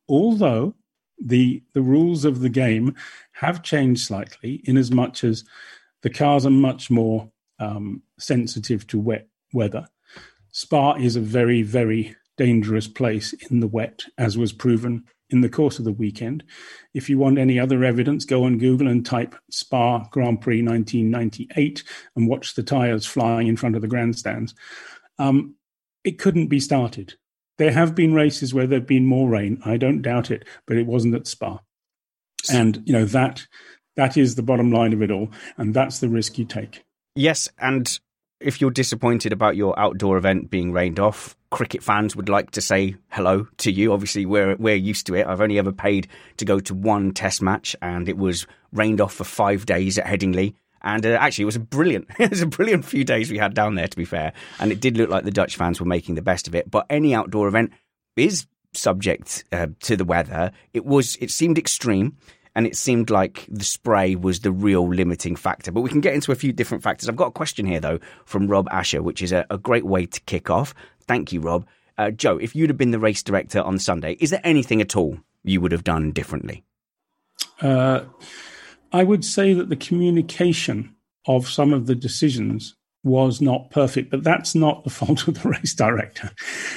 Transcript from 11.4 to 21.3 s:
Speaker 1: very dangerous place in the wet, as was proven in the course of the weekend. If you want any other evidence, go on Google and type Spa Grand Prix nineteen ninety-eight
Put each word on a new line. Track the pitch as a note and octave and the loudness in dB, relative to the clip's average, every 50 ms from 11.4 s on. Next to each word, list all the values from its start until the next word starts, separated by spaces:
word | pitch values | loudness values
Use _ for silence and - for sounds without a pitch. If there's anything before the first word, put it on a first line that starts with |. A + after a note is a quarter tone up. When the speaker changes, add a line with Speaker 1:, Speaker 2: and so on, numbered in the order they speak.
| A#2+ A#2 B2 A#2 A2 | 2 2 2 2 0
Speaker 1:
very | G#2 A2 B2+ A#2 A2 A2 A2+ G#2+ G#2+ - - _ _ _ | 0 0 0 0 0 0 -2 -4 -6 -10 -20 _ _ _
dangerous | - C3+ B2 A#2 A2+ G#2 G#2+ A2 A2 G#2+ | 0 2 4 4 4 2 2 0 -2 -2
place | A2 - - C3 A#2 A2 G#2+ G#2 - - - - - | -4 -4 -2 -2 0 0 -2 -4 -8 -10 -12 -6 -2
in | B2+ A#2+ | 0 0
the | A2+ | 0
wet, | G#2+ A2 A2+ A2+ A#2 - - - - - - | 0 -2 -2 -4 -4 -8 -14 -18 -12 -6 -2
as | B2 A2 G2+ | -2 -2 0
was | A#2 A#2+ G2+ G2+ | 0 -2 -2 -2
proven | - - B2+ A#2 A2 A#2 A#2+ A#2+ A#2 - _ _ _ _ - | -2 2 2 2 2 0 -2 -6 -6 -8 _ _ _ _ 0
in | C3+ B2+ | 4 4
the | B2+ A#2 | 4 4
course | - - D3+ C#3 C#3+ - | 2 2 0 0 0 -2
of | A#2 | -4
the | A2 | -4
weekend. | G2+ A2 A2+ G#2 G#2 - A#2 A2+ C#3 D#3 - - - - - - - - - _ - | -4 -2 -4 -4 -4 -6 -8 -8 -8 -10 -12 -16 -20 -20 -20 -20 -20 -20 -18 _ -10
If | C3+ B2+ - | -6 -2 0
you | C#3 | 2
want | C3+ C#3 C3+ C3+ C#3 | 4 4 4 4 4
any | C3 C3 B2+ B2 | 4 4 4 4
other | B2+ C3 C3+ B2 B2+ | 2 2 2 2 2
evidence, | B2+ A#2 A#2+ B2 C3+ D3 - - | 2 2 2 0 0 0 -2 -2
go | - C3+ B2+ B2+ | 0 0 2 2
on | B2+ B2 A2 | 2 2 2
Google | B2 B2+ B2+ B2+ C#3+ | 4 2 4 4 2
and | C3 A#2+ A#2+ A#2 | 2 2 0 0
type | - B2+ A#2 A#2+ - - - _ _ | 0 -2 -2 -2 -4 -8 -16 _ _
Spa | - - - - - B2+ A#2+ A#2+ B2 A#2 G#2+ A2 | -10 -10 -6 -2 0 0 2 2 0 -2 -4 -4
Grand | - C#3 B2+ B2 A2+ G#2+ | -2 -2 0 0 0 0
Prix | - C3 A#2 A2+ | 0 0 0 2
nineteen | A#2 A#2 A#2 A2+ A2 A2 - A#2+ A2 A2 | 2 2 0 0 0 0 0 0 2 2
ninety-eight | A#2 A#2+ A#2 A2 | 0 0 -2 -4